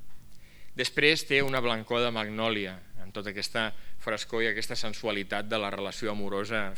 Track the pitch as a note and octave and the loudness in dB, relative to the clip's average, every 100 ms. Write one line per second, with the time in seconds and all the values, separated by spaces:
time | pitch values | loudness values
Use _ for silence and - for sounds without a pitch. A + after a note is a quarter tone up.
0 | - - - - - - - - B2+ D3+ | -6 -6 -8 -12 -12 -10 -6 -4 -2 4
1 | D3 D#3 - C#3 C#3 C3 A#2+ A2 A2 A#2+ | 6 4 4 2 4 2 2 0 0 2
2 | A#2+ A2+ G#2+ G#2+ A2+ G#2+ F#2+ F#2 - - | 2 0 -2 0 0 0 -2 -6 -6 -4
3 | G2 G#2 G#2 G2+ - A#2 A2 - - - | -2 -4 -6 -4 -2 0 0 0 0 0
4 | - G#2+ - A#2 A2+ G#2 G#2+ A#2 A2 G#2 | 0 -2 -2 0 2 0 0 0 0 0
5 | A2+ G2+ G2 G#2 G#2 A2 G2+ G2 G2 - | 0 0 0 -2 0 0 0 -2 -4 -2
6 | A2 G#2 G2 G2 G#2 A2+ G2 | 0 2 2 2 0 0 0